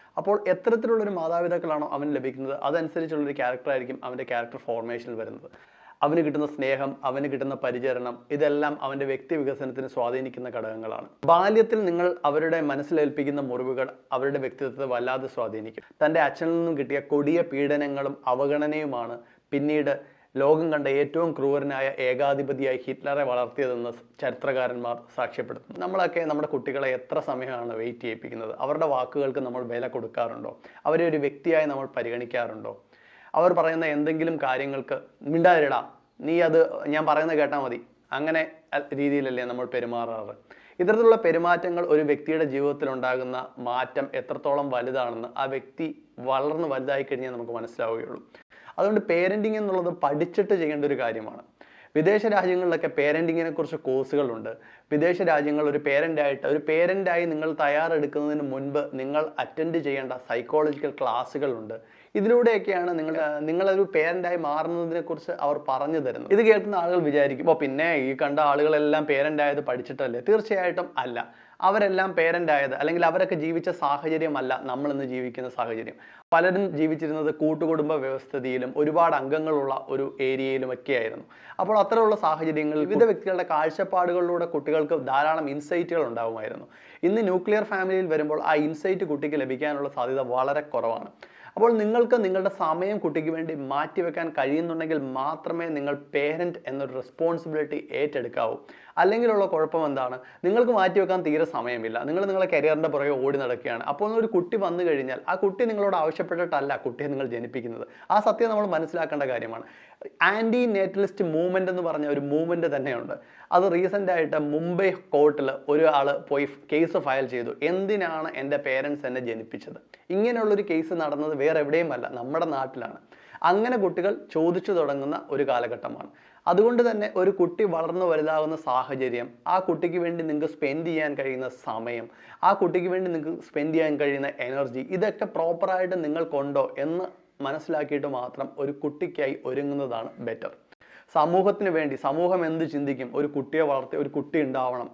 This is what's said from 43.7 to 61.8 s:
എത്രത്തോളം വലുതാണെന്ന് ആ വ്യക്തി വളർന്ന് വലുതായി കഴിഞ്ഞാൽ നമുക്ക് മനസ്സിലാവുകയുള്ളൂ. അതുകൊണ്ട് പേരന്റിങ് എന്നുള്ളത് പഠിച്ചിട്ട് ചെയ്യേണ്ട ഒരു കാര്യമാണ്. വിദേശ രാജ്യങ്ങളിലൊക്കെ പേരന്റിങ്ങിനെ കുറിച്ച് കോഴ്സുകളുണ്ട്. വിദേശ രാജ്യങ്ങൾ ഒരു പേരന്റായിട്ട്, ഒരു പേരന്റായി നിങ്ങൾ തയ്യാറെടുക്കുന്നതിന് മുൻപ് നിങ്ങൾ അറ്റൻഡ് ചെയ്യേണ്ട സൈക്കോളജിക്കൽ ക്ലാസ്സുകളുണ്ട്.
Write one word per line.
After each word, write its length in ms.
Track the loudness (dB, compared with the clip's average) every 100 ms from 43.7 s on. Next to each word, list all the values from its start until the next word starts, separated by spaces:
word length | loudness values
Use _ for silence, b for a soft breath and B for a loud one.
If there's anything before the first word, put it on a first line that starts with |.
| -2 -2 -4 -4
എത്രത്തോളം 560 | -4 -6 -4 -2 0 0
വലുതാണെന്ന് 580 | -2 -2 -2 -2 -4 -8 -6
ആ 80 |
വ്യക്തി 580 | -4 -4 -8 -8 -8 -8 -18 -8
വളർന്ന് 500 | -2 0 0 -2 -2
വലുതായി 340 | -2 -2 -2
കഴിഞ്ഞാൽ 280 | -2 -4 -6
നമുക്ക് 220 | -8 -8
മനസ്സിലാവുകയുള്ളൂ. 800 | -8 -8 -6 -4 -4 -6 -12 -16 B B B B B
അതുകൊണ്ട് 220 | 2 2
പേരന്റിങ് 560 | 2 2 2 2 0 0
എന്നുള്ളത് 380 | 0 0 -2 0
പഠിച്ചിട്ട് 520 | 0 0 0 0 2
ചെയ്യേണ്ട 300 | 2 2 0
ഒരു 140 | 0 0
കാര്യമാണ്. 440 | -2 -4 -8 -14 -18 -20 B B B 2
വിദേശ 300 | 4 4 4
രാജ്യങ്ങളിലൊക്കെ 600 | 4 4 4 2 2 0
പേരന്റിങ്ങിനെ 640 | 2 2 2 2 0 0
കുറിച്ച് 260 | -2 -4 -4
കോഴ്സുകളുണ്ട്. 800 | -2 -2 0 0 0 -2 -8 -12 B B B
വിദേശ 300 | 2 4 4
രാജ്യങ്ങൾ 480 | 4 4 2 2 2
ഒരു 80 | 0
പേരന്റായിട്ട്, 680 | 2 2 2 2 0 0 0
ഒരു 120 | 0
പേരന്റായി 640 | 2 2 4 2 0 0
നിങ്ങൾ 320 | 0 -2 -2 0
തയ്യാറെടുക്കുന്നതിന് 800 | 2 2 2 2 0 -2 -2 -2
മുൻപ് 480 | -4 -4 -2 -2 -2
നിങ്ങൾ 360 | -6 -2 -2 -2 -4
അറ്റൻഡ് 400 | -6 -4 -2 -2
ചെയ്യേണ്ട 340 | -2 -4 -4 -8 -4
സൈക്കോളജിക്കൽ 600 | -4 0 0 2 0 -6
ക്ലാസ്സുകളുണ്ട്. 840 | -4 -2 -2 -4 -4 -4 -4 -8 -12